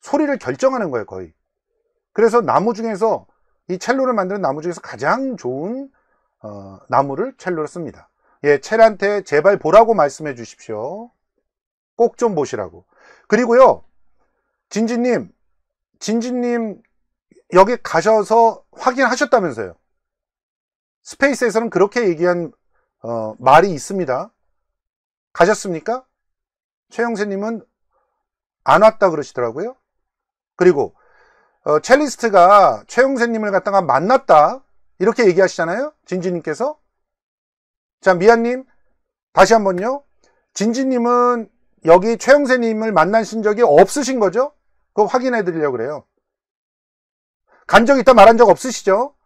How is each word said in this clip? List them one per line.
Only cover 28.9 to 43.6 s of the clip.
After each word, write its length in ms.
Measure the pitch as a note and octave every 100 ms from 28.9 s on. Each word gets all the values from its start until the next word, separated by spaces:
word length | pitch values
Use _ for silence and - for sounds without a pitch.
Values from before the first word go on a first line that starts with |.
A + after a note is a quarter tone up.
| G#3+ G3
그러시더라고요. 640 | D#3+ C#3 - A#2+ A#2+ G#3+ C4 _ _ _ _ _ _ _ -
그리고, 380 | F3+ D3 G#2 _ _ _ _ _ _ _
어, 160 | - D3+
첼리스트가 1040 | - C4+ D4 - A#3 G3 F3 G3+ F3 A2 -
최영세님을 640 | - C4+ C4+ A#3 A3+ G#3+
갖다가 320 | F#3+ G3+ G3
만났다 800 | E3+ B2+ F3+ C4 - D#3 D#3 B3+ _ _ _ _
이렇게 280 | F#3+ - A3
얘기하시잖아요, 680 | F3 F#3 - E3 G3 D4 _ _
진진님께서. 720 | F#3 F3+ F3 D#3 D3+ B3+ D4+ _ _ _ _ _ _ _ _ _ _ _ _
자, 140 | -
미안님, 500 | F3+ G3 A#3 A#3 B3+ C4 _ _ _ _ _ _
다시 220 | - F#3+
한번요. 500 | A3+ G3 F3+ G#3+ C#4 _ _ _ _ _
진진님은 960 | - G#3 A#3 C4 B3 A#3 A#3+ B3 A#3+ G#3+ _ _ _ D#3+
여기 300 | F3 G#3 A#3
최영세님을 760 | - C#4+ C#4 B3+ A#3 A3 A3
만나신 500 | F#3+ E3 A3 G#3+ A3
적이 200 | G#3 G#3